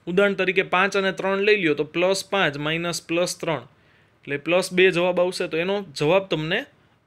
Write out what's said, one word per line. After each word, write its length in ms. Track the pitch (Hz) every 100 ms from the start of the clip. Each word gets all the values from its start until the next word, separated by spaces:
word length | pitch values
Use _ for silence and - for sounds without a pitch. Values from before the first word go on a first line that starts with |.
| 170
ઉદાહરણ 280 | 180 202
તરીકે 280 | 190 185 185
પાંચ 340 | 160 180 196 202
અને 160 | 190
ત્રણ 260 | 190 190 196
લઈ 180 | 208 208
લ્યો, 180 | 160
તો 100 | 147
પ્લસ 460 | 147 170 180 190 -
પાંચ 280 | 196 165 139
માઇનસ 480 | 151 165 170 165 -
પ્લસ 340 | 170 175 -
ત્રણ, 220 | 170 139
એટલે 720 | 120 _ _ _ _ _ - 139
પ્લસ 360 | 156 180 180
બે 180 | 180 190
જવાબ 300 | 170 180 180
આવશે. 280 | 180 180 175
તો 80 | 165
એનો 260 | 180 202
જવાબ 440 | 185 135 151 190 190
તમને 400 | 156 156 214 285 _ _ _